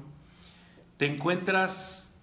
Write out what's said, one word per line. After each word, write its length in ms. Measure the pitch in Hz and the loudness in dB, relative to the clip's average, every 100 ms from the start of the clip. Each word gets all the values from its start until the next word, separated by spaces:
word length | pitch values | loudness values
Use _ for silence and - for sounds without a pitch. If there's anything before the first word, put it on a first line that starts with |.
| - - - - - - - - - - | -14 -20 -20 -20 -20 -20 -20 -20 -14 -2
te 80 | 143 | 0
encuentras 1040 | 147 165 180 185 190 185 - - - - - | 0 0 0 2 2 2 -2 -10 -14 -18 -20